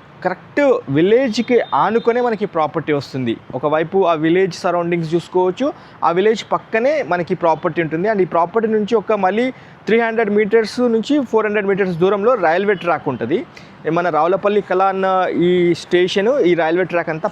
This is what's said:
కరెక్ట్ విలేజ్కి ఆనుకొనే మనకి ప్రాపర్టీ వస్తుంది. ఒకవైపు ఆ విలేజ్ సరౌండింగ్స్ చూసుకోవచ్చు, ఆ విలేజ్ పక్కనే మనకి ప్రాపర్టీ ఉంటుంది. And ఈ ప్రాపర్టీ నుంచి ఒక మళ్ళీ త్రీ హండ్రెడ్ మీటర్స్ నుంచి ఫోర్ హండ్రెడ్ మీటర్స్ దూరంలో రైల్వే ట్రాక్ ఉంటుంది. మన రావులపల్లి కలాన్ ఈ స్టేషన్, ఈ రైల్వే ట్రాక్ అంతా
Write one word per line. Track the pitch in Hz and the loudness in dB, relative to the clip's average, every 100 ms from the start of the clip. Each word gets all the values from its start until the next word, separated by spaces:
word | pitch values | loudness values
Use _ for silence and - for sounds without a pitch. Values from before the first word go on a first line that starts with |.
| - - | -8 -8
కరెక్ట్ | 185 185 - - 285 240 - | -6 -6 -6 0 2 2 0
విలేజ్కి | 139 175 226 269 214 226 240 - | 2 4 4 2 -2 2 2 2
ఆనుకొనే | 127 170 226 220 233 | 0 2 2 0 0
మనకి | 247 220 208 | 0 -2 -4
ప్రాపర్టీ | 170 151 160 151 | -2 -2 -2 -2
వస్తుంది. | 147 - 135 123 113 - | -2 -4 -6 -4 -4 -8
ఒకవైపు | 123 147 151 160 190 180 | -6 -2 -2 0 0 2
ఆ | |
విలేజ్ | 165 160 175 190 | 2 2 2 0
సరౌండింగ్స్ | 170 190 175 170 175 160 | -2 -2 -2 -2 -2 -2
చూసుకోవచ్చు, | 170 - 180 185 180 269 - - - | -4 -2 0 0 0 -4 -6 -14 -4
ఆ | - | -2
విలేజ్ | 170 208 226 - | 2 2 0 -2
పక్కనే | 175 - 220 247 311 | -6 -2 -2 0 0
మనకి | 135 175 165 | -2 -2 -2
ప్రాపర్టీ | 180 170 156 180 165 | -2 0 0 -2 -2
ఉంటుంది. | 160 160 196 | -2 -2 -2
And | 214 | 0
ఈ | |
ప్రాపర్టీ | 180 175 175 233 220 | 0 0 0 0 0
నుంచి | 220 208 | 0 0
ఒక | 233 185 | -2 0
మళ్ళీ | 214 190 202 254 - - - - | 0 0 0 -2 -4 -16 -12 0
త్రీ | 226 | 0
హండ్రెడ్ | 226 226 220 | 2 0 0
మీటర్స్ | 208 214 220 214 - | 0 2 2 0 0
నుంచి | 247 226 208 294 | 0 0 0 -2
ఫోర్ | 247 220 214 | 0 0 0
హండ్రెడ్ | 208 196 | -2 0
మీటర్స్ | 190 196 170 | 0 -2 0
దూరంలో | 185 202 208 | 0 2 2
రైల్వే | 254 170 170 202 | 2 2 2 0
ట్రాక్ | 202 170 156 - | -2 -2 -2 -2
ఉంటుంది. | 127 117 180 339 - - - 156 | -4 -2 -4 -4 -14 -20 -10 -4
మన | 165 175 | -2 0
రావులపల్లి | 156 160 190 202 208 | 0 2 0 0 0
కలాన్ | 190 185 196 190 190 185 180 117 | 0 0 0 0 0 0 0 0
ఈ | 170 180 175 | 2 2 2
స్టేషన్, | 165 - 180 180 202 202 285 | 0 0 0 2 0 0 2
ఈ | 180 | 2
రైల్వే | 170 160 170 | 2 0 0
ట్రాక్ | 180 170 165 | -2 -2 -4
అంతా | 156 190 | -4 -6